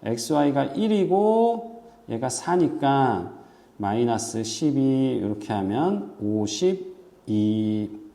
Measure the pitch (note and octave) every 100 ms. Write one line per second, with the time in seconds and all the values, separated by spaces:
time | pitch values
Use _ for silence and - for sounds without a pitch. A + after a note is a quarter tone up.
0 | A2+ A#2 - D3+ C#3+ C#3 C3+ - G#3+ G#3+
1 | F3 F#3+ G#3+ A3 A#3 A#3 - - - -
2 | - A2+ C3 - - F3+ D#3 - C#3 C#3
3 | C3 G2+ F2 - - - _ _ G2+ G#2+
4 | A#2+ A#2 A#2 A2+ A2+ - D#3 C3+ C3+ C3
5 | C3+ B2 G2+ G#2 - G#2+ F#2+ A2 E3+ G3+
6 | - - G#2 G#2+ G#2+ - F3+ F#3+ - -
7 | - - - G#2+ G#2+ G#2+ G#2+ G#2+ G#2+ -
8 | -